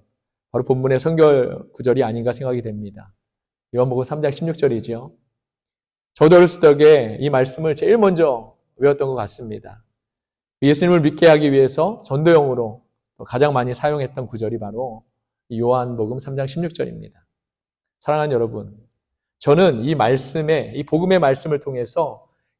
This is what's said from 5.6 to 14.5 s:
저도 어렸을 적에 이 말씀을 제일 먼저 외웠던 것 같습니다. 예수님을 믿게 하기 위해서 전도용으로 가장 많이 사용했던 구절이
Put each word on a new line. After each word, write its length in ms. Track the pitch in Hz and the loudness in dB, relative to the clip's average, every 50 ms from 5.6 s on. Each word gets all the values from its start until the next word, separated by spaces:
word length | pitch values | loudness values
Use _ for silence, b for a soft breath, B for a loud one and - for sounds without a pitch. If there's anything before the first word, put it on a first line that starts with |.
| _ _ _ _ _ _ _ _ _ _ _ | _ _ _ _ _ _ _ _ _ _ _
저도 220 | - 151 160 180 | 2 4 6 8
어렸을 240 | 175 180 175 175 - | 6 6 4 4 4
적에 560 | - 156 143 143 151 151 156 143 117 107 113 - | 4 4 6 6 6 6 6 6 4 -2 -6 -4
이 100 | 131 147 | -4 0
말씀을 420 | 139 127 131 135 - - 160 160 147 | 0 0 0 -2 -4 -4 -4 -4 -4
제일 240 | 147 156 175 214 | -2 0 2 2
먼저 580 | 233 208 196 185 165 165 147 127 113 117 117 _ _ _ _ _ | 4 4 2 2 2 2 0 0 -2 -6 -14 _ _ _ _ _
외웠던 320 | - 127 143 143 143 143 | 0 0 0 2 0 -2
것 80 | 135 131 | -4 -4
같습니다. 680 | 120 104 101 - - 123 110 107 107 - - 101 107 _ _ _ _ _ _ _ _ _ _ _ _ _ _ _ _ | -6 -8 -8 -10 -14 -14 -14 -14 -16 -16 -20 -20 -20 _ _ _ _ _ _ _ _ _ _ _ _ _ _ _ _
예수님을 400 | 135 143 151 147 180 175 180 170 | 2 2 2 2 2 2 4 4
믿게 260 | 143 151 151 - 170 | 2 0 2 4 6
하기 240 | 165 156 151 151 143 | 6 6 6 4 4
위해서 500 | 135 139 135 127 - 156 160 190 233 226 - | 4 4 4 2 2 -2 -2 -2 -4 -8 -8
전도용으로 800 | - 135 143 156 175 170 156 147 135 127 123 117 107 107 - _ _ _ _ _ _ _ - 120 | -6 -4 0 4 4 4 4 4 2 -2 -4 -6 -6 -10 -14 _ _ _ _ _ _ _ -20 -12
가장 260 | - - 127 143 147 | -8 -2 0 0 2
많이 220 | 139 127 123 123 123 | 2 0 -2 -4 -4
사용했던 540 | - - 147 151 147 135 123 - 135 123 | -4 -4 -4 -2 -4 -6 -8 -8 -12 -12
구절이 320 | 104 - 113 110 107 | -10 -10 -8 -6 -6